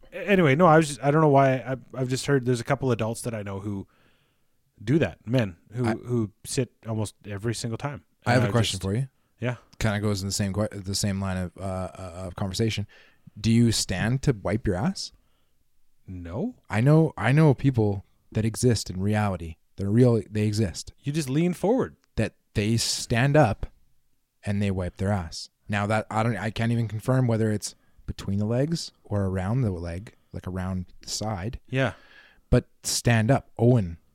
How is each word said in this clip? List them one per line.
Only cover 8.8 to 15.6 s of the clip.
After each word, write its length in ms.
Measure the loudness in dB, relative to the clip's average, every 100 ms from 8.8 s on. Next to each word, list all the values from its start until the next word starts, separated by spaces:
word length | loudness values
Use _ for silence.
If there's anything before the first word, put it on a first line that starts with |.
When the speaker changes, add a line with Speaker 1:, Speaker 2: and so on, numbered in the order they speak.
Speaker 2:
for 120 | -2
you. 140 | -2 -4 _ _ _
Speaker 1:
Yeah. 160 | -6 -6 _ -4
Speaker 2:
Kinda 180 | -2 0
goes 240 | -2 -2
in 60 | -2
the 40 |
same 200 | -2 -2
que-, 160 | -2 -4
the 240 | -6 -6
same 260 | -4 -2 -2
line 160 | -2 -4
of, 160 | -6 -8
uh, 40 |
uh, 500 | -8 -6 -8 -10 -14 -12 -12
of 80 | -6
conversation. 500 | -4 -2 -2 -2 -6 -12 _ _ -20 -4
Do 100 | 2
you 220 | 4 4
stand 500 | 2 -2 -2 0 0
to 100 | 0
wipe 320 | -2 -2 -2
your 120 | -2 -2
ass? 340 | -2 -4 -10 -16 _ _ _ _